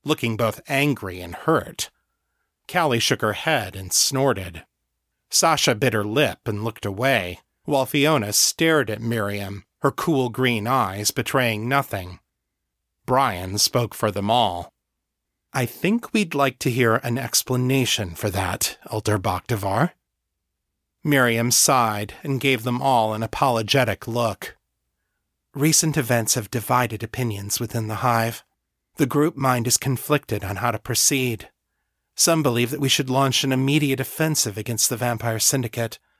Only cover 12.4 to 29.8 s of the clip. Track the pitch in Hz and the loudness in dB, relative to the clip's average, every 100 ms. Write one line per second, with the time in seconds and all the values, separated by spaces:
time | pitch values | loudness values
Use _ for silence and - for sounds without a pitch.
12.4 | _ _ _ _ _ _ - 127 135 92 | _ _ _ _ _ _ 0 2 2 0
13.4 | 92 101 - 123 117 - 110 101 101 120 | -4 -2 0 2 -2 0 -2 0 2 4
14.4 | 107 87 85 _ _ _ _ _ _ _ | 2 0 -10 _ _ _ _ _ _ _
15.4 | _ 135 123 - 175 233 - 226 180 143 | _ -2 -2 -2 0 0 0 -2 0 0
16.4 | 139 - 131 120 117 113 123 120 120 - | 0 0 -2 2 4 2 0 -4 -2 -2
17.4 | - 127 127 135 123 - 95 82 110 92 | 0 0 2 2 0 -2 -4 -4 -4 -2
18.4 | 92 95 - - - 110 107 104 98 90 | -2 -2 -4 -6 -8 -4 0 0 0 -4
19.4 | - 110 98 101 170 - _ _ _ _ | -4 -4 -2 0 0 -2 _ _ _ _
20.4 | _ _ _ _ _ _ 151 143 120 113 | _ _ _ _ _ _ 0 2 4 2
21.4 | 117 - - 131 113 104 104 - 151 135 | 2 2 4 4 2 0 -6 -8 -6 -2
22.4 | 135 127 120 123 135 123 110 107 117 - | 0 0 0 -2 2 2 2 0 -4 0
23.4 | 139 113 110 139 117 98 - 117 113 98 | 0 2 2 2 2 0 -4 -2 -2 -4
24.4 | - - _ _ _ _ _ _ _ _ | -10 -18 _ _ _ _ _ _ _ _
25.4 | _ 139 151 160 160 151 120 120 113 127 | _ -2 2 2 2 0 2 2 2 -2
26.4 | 104 120 - 127 120 110 113 - 120 101 | -4 -6 0 0 0 -4 -8 -4 -4 -4
27.4 | 98 - 117 117 110 107 127 117 113 113 | -6 -6 -4 -4 -4 -2 0 2 0 -4
28.4 | - _ _ _ _ - 139 147 156 - | -14 _ _ _ _ -2 0 2 0 2
29.4 | 135 123 117 - | 0 2 0 0